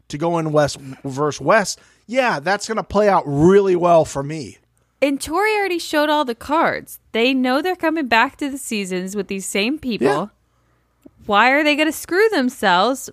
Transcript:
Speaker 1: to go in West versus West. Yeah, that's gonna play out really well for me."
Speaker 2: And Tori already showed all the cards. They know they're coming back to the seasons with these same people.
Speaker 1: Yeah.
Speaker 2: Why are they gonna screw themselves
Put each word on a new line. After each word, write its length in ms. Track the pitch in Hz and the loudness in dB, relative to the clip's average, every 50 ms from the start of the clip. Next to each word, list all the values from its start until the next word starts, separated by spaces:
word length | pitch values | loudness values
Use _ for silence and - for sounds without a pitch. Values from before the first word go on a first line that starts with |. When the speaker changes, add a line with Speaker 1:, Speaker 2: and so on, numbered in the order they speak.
| _ - | _ -14
Speaker 1:
to 80 | - 147 | -8 -6
go 200 | 156 170 170 165 | -4 -2 -2 -2
in 140 | 160 156 | -2 0
West 260 | 147 151 147 135 - - 139 135 131 - - | 2 2 2 2 0 -6 -14 -16 -14 -12 -12
versus 360 | 139 131 135 147 151 135 - | -8 -6 -4 -4 -4 -4 -2
West. 380 | 139 147 196 220 196 - - - _ _ _ _ _ | 0 2 2 2 2 0 -6 -12 _ _ _ _ _
Yeah, 340 | - 214 262 262 240 190 147 | -6 -2 0 0 0 0 -2
that's 280 | 139 175 196 208 - - | -2 -2 -2 -2 -4 -6
gonna 160 | 220 214 185 | -6 -6 -4
play 240 | - - 202 214 208 | -2 0 2 4 4
out 160 | 190 170 139 | 4 2 2
really 500 | 143 139 143 156 175 196 202 196 196 180 | 0 2 4 6 6 6 6 6 4 2
well 280 | 170 170 175 170 165 151 | 2 4 4 6 4 4
for 180 | 131 - 143 139 | 2 0 -6 -6
me." 340 | 139 156 160 131 95 95 _ _ _ _ _ _ _ _ - | -6 -6 -8 -10 -12 -16 _ _ _ _ _ _ _ _ -2
Speaker 2:
And 180 | - 285 285 269 | 0 0 0 0
Tori 360 | - - 302 349 403 427 440 427 | -4 -4 -2 -2 0 0 0 0
already 220 | 403 381 359 339 | -2 -2 -4 -6
showed 300 | - - - 302 294 302 | -6 -4 -2 0 0 2
all 160 | 302 302 302 | 2 0 0
the 100 | 247 233 | -2 -6
cards. 640 | - - - 285 330 311 190 117 78 - - - - _ _ - | -8 -6 -4 0 0 0 0 -2 -4 -8 -12 -20 -20 _ _ -2
They 200 | 220 233 262 269 | 0 0 2 2
know 280 | 262 254 254 254 285 | 2 0 0 0 0
they're 140 | 311 370 359 | 0 -2 -4
coming 320 | 349 - 320 320 330 302 233 | -2 -2 -2 -2 -2 -2 0
back 300 | 233 226 233 269 - - | 2 2 2 0 -2 -6
to 120 | 302 277 | -8 -8
the 80 | 262 269 | -8 -8
seasons 580 | - - 226 208 202 180 185 180 185 190 196 | -8 -6 -6 -4 -4 -4 -6 -6 -6 -6 -6
with 120 | 208 190 - | -8 -6 -6
these 180 | 202 190 190 | -8 -8 -8
same 340 | - - 202 196 233 294 302 | -6 -4 -2 -2 -2 -2 -4
people. 280 | - 262 220 185 233 - | -4 -6 -4 0 0 0
Speaker 1:
Yeah. 180 | 403 - 185 208 _ _ _ _ _ _ _ _ _ _ _ _ _ _ - - _ _ - | 0 0 -4 -8 _ _ _ _ _ _ _ _ _ _ _ _ _ _ -20 -20 _ _ -6
Speaker 2:
Why 240 | - 208 202 220 254 | 0 2 4 4 4
are 120 | 262 285 311 | 4 2 2
they 120 | 302 294 277 | 2 2 2
gonna 140 | 311 320 302 | 0 -2 -2
screw 340 | - - - 330 370 427 453 | -6 -8 -4 0 2 2 2
themselves 800 | 415 330 254 247 - - - 196 180 175 190 233 269 254 - - | 2 2 0 -2 -2 -2 0 2 2 2 2 2 0 -4 -8 -14